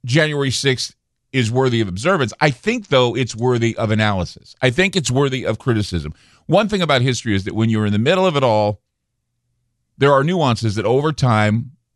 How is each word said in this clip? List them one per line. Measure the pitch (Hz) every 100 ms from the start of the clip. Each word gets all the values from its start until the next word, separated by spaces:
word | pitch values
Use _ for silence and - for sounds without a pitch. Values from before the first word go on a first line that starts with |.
| 120
January | 139 156 147 139
sixth | 117 135 127 - - _ _ _
is | 131 110
worthy | 123 131 117
of | 104
observance, | 90 143 190 120 -
I | 156
think, | 131 - 240 202
though, | 135 123 117
it's | 127 110
worthy | 123 120 117 -
of | 113
analysis. | 107 107 98 87 - - -
I | 131
think | 120 190 190
it's | 123
worthy | 127 143 131
of | 82 107
criticism. | - 110 104 87 73 - _ _ -
One | 170 220
thing | 208
about | 165 135
history | 127 117 120 98
is |
that | 95
when | 104 113
you're | 110 107
in |
the | 104
middle | 123 185 190
of | 147
it |
all, | 131 107 104 104 _ _ _ _ _ _ _ _ _ _ _ _
there | 139
are | 139
nuances | 143 180 143 - 113 101
that | 101
over | 127 151
time | 151 127 110 107 110 - - _